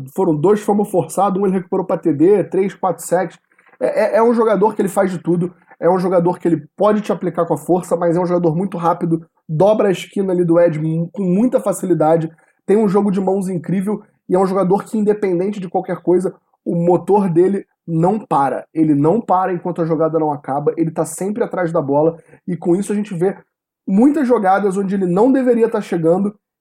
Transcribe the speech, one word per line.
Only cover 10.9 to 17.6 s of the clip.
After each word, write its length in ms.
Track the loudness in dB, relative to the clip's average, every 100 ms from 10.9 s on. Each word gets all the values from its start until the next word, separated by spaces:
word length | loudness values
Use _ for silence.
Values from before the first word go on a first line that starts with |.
| -4 -4
com 120 | -4
muita 340 | 0 2 2 0
facilidade, 720 | -2 -2 0 2 4 2 0 -8 _ _
tem 120 | 0 2
um 120 | 2
jogo 220 | 2 2
de 100 | 0
mãos 280 | 0 -2 -2
incrível 560 | -6 -4 -4 -2 -6 -8 _ -2
e 80 | 0
é 20 |
um 80 | 2
jogador 380 | 0 0 0
que, 120 | -2 -2
independente 640 | 0 0 -2 -2 -2 -6
de 100 | -6
qualquer 320 | -6 -6 -4
coisa, 320 | 0 0 0 -8 _ _
o 120 | -6 -2
motor 520 | 2 2 2 2 2
dele 380 | 2 2 0